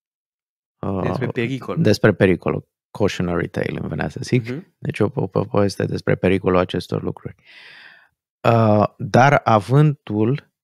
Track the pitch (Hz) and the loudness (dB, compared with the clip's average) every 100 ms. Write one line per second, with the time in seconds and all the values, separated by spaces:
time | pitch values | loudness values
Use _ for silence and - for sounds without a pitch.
0 | _ _ _ _ _ _ _ _ 98 98 | _ _ _ _ _ _ _ _ -8 -4
1 | 92 95 123 - 117 131 - - 135 104 | -4 -4 -6 -6 -6 -8 -8 -2 0 2
2 | 113 95 98 87 - 85 - _ _ - | 2 2 2 2 -2 -6 -8 _ _ -6
3 | 101 - 90 87 95 - - - - - | -4 -2 -4 -4 -4 -4 -6 -6 -8 -6
4 | 82 - - 123 113 131 - _ - - | -8 -8 -4 -2 -2 -10 -14 _ -10 -4
5 | 104 - - - 101 - 101 - 104 92 | -4 -2 -4 -4 -2 0 -2 -2 -4 -4
6 | - 98 92 95 95 90 90 90 - - | -2 0 0 0 0 0 0 -4 -6 -6
7 | - - - - _ - - - - - | -6 -10 -14 -20 _ -20 -20 -20 -20 -20
8 | _ _ _ _ - 117 113 104 101 - | _ _ _ _ 2 4 4 4 2 -2
9 | 104 117 131 143 - 110 95 131 151 143 | 0 4 6 4 4 2 4 4 4 2
10 | - 104 107 143 - _ | -4 -2 0 -2 -6 _